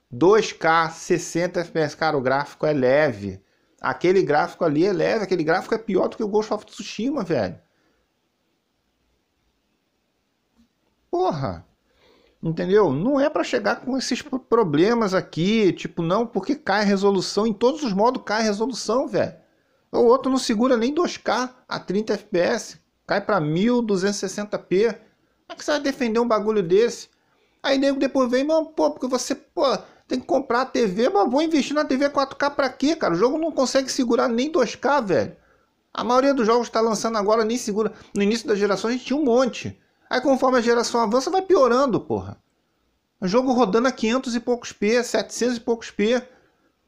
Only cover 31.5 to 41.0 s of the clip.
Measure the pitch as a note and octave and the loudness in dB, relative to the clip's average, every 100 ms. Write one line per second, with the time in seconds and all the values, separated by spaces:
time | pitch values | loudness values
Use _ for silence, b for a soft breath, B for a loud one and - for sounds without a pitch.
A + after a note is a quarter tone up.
31.5 | D#4 - D4 D4 C4+ C#4+ C#4+ C4+ - C#4+ | 0 0 -2 -2 0 0 0 -4 -2 -4
32.5 | C#4+ C4 - C#4 E4 F3 E3+ A#3+ D#4 D#4+ | 0 -4 0 -2 0 0 2 2 0 -2
33.5 | C#4 B3+ C#4 C4 - A#3+ A#3 B3+ A#3 D4 | -2 0 0 -2 -2 0 2 0 0 0
34.5 | E4 A3+ - B3+ C#4+ G#3 C#3 - - b | 0 -2 -2 0 0 2 0 0 -6 b
35.5 | b b b _ - G#3 B3+ C#4 C#4 G#3+ | b b b _ -6 0 2 4 4 4
36.5 | A#3+ A#3 A3+ A3+ G#3+ A3+ A3+ G3+ A3+ A3 | 2 2 0 0 0 -2 -2 2 2 2
37.5 | B3 A3+ G3+ G#3+ B B G3 G3+ A3+ - | -2 -4 -2 -2 B B -2 0 0 -2
38.5 | G3+ G3+ G3 A3 B3 - C#4 C#4 A#3+ C4 | 0 0 0 -2 -4 -2 0 2 2 2
39.5 | - G2+ - b b b B3+ C#4 C4 C4 | -2 -10 -12 b b b -2 0 2 2
40.5 | B3+ A3+ A#3+ A3 A#3+ | 2 2 2 0 0